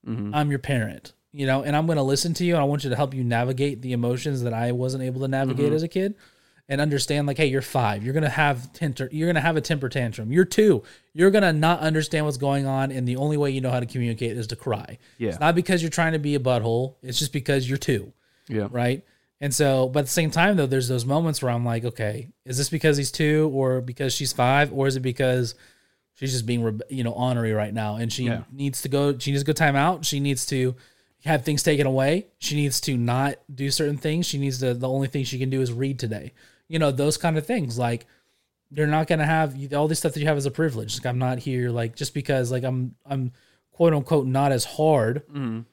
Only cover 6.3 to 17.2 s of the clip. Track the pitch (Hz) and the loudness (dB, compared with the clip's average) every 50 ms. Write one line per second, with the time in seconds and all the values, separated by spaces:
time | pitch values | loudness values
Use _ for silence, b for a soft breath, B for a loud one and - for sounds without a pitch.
6.3 | b b b b b b b - 139 139 147 151 143 139 131 - 147 147 147 143 | b b b b b b b -4 -2 0 2 2 2 0 0 0 0 0 0 0
7.3 | 135 - 160 139 127 135 117 - - 139 120 104 104 101 107 123 135 160 156 139 | 2 2 2 2 2 0 -2 -2 -2 0 0 0 0 -2 -4 -2 -2 0 0 0
8.3 | 117 151 151 143 139 123 127 - - - 170 147 127 - 131 127 - 151 160 170 | 2 2 2 2 2 -2 -6 -14 -8 -6 -4 -4 -4 -4 -8 -6 -4 -2 0 2
9.3 | 170 156 139 170 160 156 - - 165 143 135 123 - 139 123 117 104 - 110 110 | 0 2 2 2 0 0 0 0 -2 -2 -2 -2 -2 -2 -2 -2 -4 -6 -6 0
10.3 | 135 175 185 180 - - 214 214 160 110 B B B B B B _ 156 175 196 | 4 4 4 4 6 6 6 6 6 4 B B B B B B _ 4 4 6
11.3 | 196 214 196 175 156 151 156 160 175 156 151 156 156 156 151 - - 156 151 151 | 6 6 4 4 4 4 4 4 4 4 2 2 2 2 0 0 0 0 0 0
12.3 | 139 123 139 139 139 139 139 135 135 135 135 139 135 131 123 123 123 131 143 151 | -2 0 0 0 2 2 0 0 0 0 0 -2 -2 -2 -2 -2 0 0 0 0
13.3 | 151 147 147 139 131 135 127 127 127 127 123 117 - 127 120 120 113 110 123 113 | 2 2 0 0 0 0 -2 0 0 0 -2 -2 -4 -2 -2 -2 -2 -2 -4 -4
14.3 | 110 120 110 110 113 - - 135 110 101 87 - - - b b b b 120 104 | -4 -4 -6 -6 -8 -8 -4 -4 -4 -4 -6 -12 -16 -20 b b b b -4 -4
15.3 | - - 151 165 170 175 175 - 190 175 160 160 - - 165 165 160 156 143 147 | -2 2 2 4 4 2 2 2 0 0 0 -2 0 0 0 2 0 0 0 0
16.3 | 147 139 123 127 127 117 107 117 113 120 127 135 - _ - 127 120 - | 0 0 2 2 2 2 2 0 0 0 -2 -4 -8 _ -14 -6 -4 -4